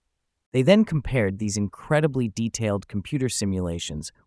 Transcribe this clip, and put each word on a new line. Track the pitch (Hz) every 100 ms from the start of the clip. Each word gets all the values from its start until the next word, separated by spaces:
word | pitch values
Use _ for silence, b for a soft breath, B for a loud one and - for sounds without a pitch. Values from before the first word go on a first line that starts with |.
| _ _ _ _ _
They | 127
then | 131 208
compared | 220 156 - 131 101 98
these | 107 101
incredibly | 101 - - 151 156 131 117
detailed | 107 113 - 110 101 -
computer | 104 - 147 127
simulations | - 104 92 90 85 - 76 78 -